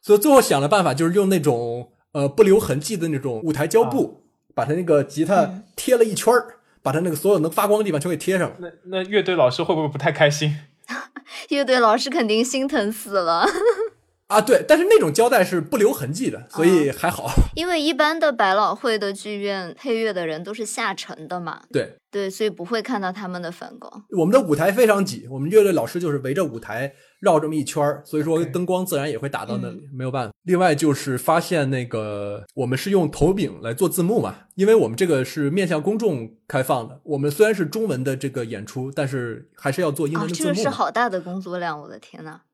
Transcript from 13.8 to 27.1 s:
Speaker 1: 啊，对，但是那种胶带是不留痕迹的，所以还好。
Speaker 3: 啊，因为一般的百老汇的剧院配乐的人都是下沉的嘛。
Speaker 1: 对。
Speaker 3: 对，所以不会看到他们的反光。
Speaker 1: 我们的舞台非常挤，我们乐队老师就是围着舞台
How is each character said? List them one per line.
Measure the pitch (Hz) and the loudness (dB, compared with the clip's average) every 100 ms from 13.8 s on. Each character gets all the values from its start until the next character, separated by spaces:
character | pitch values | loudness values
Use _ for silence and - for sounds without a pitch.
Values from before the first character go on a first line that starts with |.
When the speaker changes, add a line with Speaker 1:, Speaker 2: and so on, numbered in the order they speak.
| 453 _ _ _ _ | -4 _ _ _ _
Speaker 1:
啊， | 208 | 0
对， | 220 220 - | 4 2 6
但 | 302 | 4
是 | 359 | 6
那 | 440 | 6
种 | 180 | 6
胶 | 147 233 | 4 4
带 | 240 | 4
是 | 185 180 | 2 0
不 | 156 254 | -2 2
留 | 202 | 2
痕 | 277 127 | 2 -6
迹 | 170 240 | -4 -4
的， | 110 123 | -6 -12
所 | - 165 | 2 4
以 | 180 143 | 6 2
还 | 127 170 | 0 -4
好。 | - | -4
Speaker 3:
啊， | 113 - - - | 0 2 2 0
因 | 349 | -2
为 | 339 | 0
一 | 302 | 0
般 | 277 294 320 | 0 0 2
的 | 311 | 0
百 | 233 196 | 2 0
老 | 196 196 202 | 2 0 0
汇 | 247 214 | -2 -2
的 | 202 | -4
剧 | 196 208 208 | -8 -10 -6
院 | 202 196 175 - | -6 -6 -8 -10
配 | 269 226 | -6 -2
乐 | 220 | -2
的 | 185 165 | -4 -6
人 | 156 | -8
都 | 180 | -10
是 | 214 214 | -10 -8
下 | - 226 | -6 -6
沉 | 190 - - 156 | -6 -12 -14 -10
的 | 180 | -8
嘛。 | 170 - _ | -8 -12 _
Speaker 1:
对。 | 139 98 - _ | -4 -4 -12 _
Speaker 3:
对， | 202 196 | -6 -6
所 | 190 214 | -4 -6
以 | |
不 | 170 175 | -4 -6
会 | 226 | -6
看 | 208 247 | -4 -4
到 | 185 | -4
他 | 185 180 | -8 -10
们 | 180 | -10
的 | 170 | -10
反 | 175 - - | -12 -18 -18
光。 | - - _ - | -20 -20 _ 0
Speaker 1:
我 | 165 | 4
们 | |
的 | 254 190 | 2 4
舞 | |
台 | 147 175 | 2 2
非 | 202 226 | 4 4
常 | 202 170 | 4 0
挤， | 123 120 | -6 -12
我 | 131 | -6
们 | 147 | 4
乐 | 214 | 4
队 | 202 | 6
老 | 160 117 | 2 -2
师 | 175 | -4
就 | 170 | -2
是 | 143 | -4
围 | 127 | -2
着 | 156 | -4
舞 | 165 113 | -4 -6
台 | 110 110 139 - _ | -8 -8 -8 -12 _